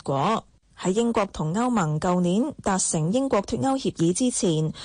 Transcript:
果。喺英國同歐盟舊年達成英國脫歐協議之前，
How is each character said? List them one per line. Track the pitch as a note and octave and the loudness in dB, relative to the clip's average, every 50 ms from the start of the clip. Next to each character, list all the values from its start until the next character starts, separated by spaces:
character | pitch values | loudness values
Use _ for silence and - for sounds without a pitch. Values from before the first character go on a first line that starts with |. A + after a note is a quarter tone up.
| - | -2
果。 | - C#3 C3+ C#3+ G3 A3+ - - _ _ _ _ _ _ - | -2 -2 0 0 0 0 -2 -4 _ _ _ _ _ _ -4
喺 | - F3+ | -2 0
英 | F#3+ A3 A#3 A#3 | 0 2 0 2
國 | A#3 A3+ G3 | 2 0 0
同 | G3 - - D#3+ D#3 E3 | -2 -2 -4 -4 -2 0
歐 | G#3+ A#3+ B3+ | 0 0 0
盟 | A#3+ G#3 E3+ D3+ D3+ D#3 | 2 2 2 0 0 0
舊 | G3+ F#3 F3+ F3+ | 0 2 2 2
年 | F3+ F3 F3+ G#3+ C4+ D4+ - - | 2 2 2 2 0 -2 -4 -4
達 | - G#3+ F#3+ F#3 | -2 -2 0 0
成 | - - - E3 D#3 E3 | 0 -2 -2 0 0 0
英 | G3+ C4 C4+ C4+ | 0 0 0 0
國 | B3+ G3+ | 0 0
脫 | G3+ - A#3 A3+ | 0 -2 -2 -2
歐 | B3 C4+ C4+ C4 | 0 0 0 0
協 | - F#3 | -2 -4
議 | - - E3 E3+ | -2 0 0 0
之 | F3+ - C4 B3 | 2 2 0 0
前， | - - - F#3 D#3 D#3 D#3 D#3 - - - | 0 0 0 0 2 2 0 -2 -4 -6 -12